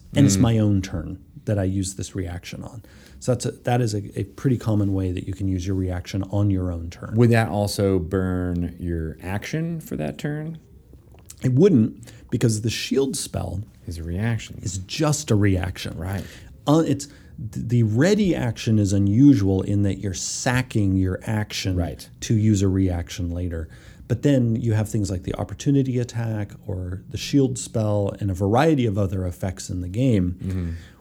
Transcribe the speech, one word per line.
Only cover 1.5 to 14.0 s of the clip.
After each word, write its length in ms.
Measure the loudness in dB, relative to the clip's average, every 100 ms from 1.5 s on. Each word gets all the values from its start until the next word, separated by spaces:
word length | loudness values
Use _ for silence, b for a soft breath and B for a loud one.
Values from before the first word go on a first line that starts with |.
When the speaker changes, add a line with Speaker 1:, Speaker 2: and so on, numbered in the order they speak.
| 0
Speaker 1:
I 40 |
use 320 | 0 0 -4 -6
this 200 | -8 -6
reaction 480 | -8 -8 -12 -12
on." 200 | -12 -16 -18 B B B
So 120 | -2
that's 120 | -2 -2
a, 60 | -6
that 180 | 0 2
is 120 | 2
a, 260 | -2 -4 -6
a 40 | -6
pretty 320 | -2 0 0
common 360 | 2 2 2
way 180 | 0 -2
that 140 | -4 -6
you 60 |
can 140 | -4 -2
use 180 | -2 -2
your 100 | -2
reaction 480 | -2 -4 -6 -6
on 260 | -2 0 2
your 220 | 2 0
own 180 | -4 -8
turn. 260 | -10 -2 4
Speaker 2:
Would 140 | 6
that 180 | 6 2
also 480 | 0 -2 0 2 2
burn 760 | 0 0 0 0 -2 -2 -4 -6
your 380 | -6 -4 -4 -8
action 560 | -8 -8 -6 -6 -4 -6
for 160 | -8 -6
that 220 | -6 -6
turn? 400 | -6 -6 -8 -12 -16 -20 -20 -20 -20 -20 -20 -4
Speaker 1:
It 120 | 2
wouldn't, 580 | 6 6 6 2 -2 B B B
because 320 | 0 0 0
the 80 | -2
shield 460 | -4 -2 0 0 -2
spell 460 | -6 -6 -6 -8 -10 -14 -12
Speaker 2:
Is 100 |
a 60 | -10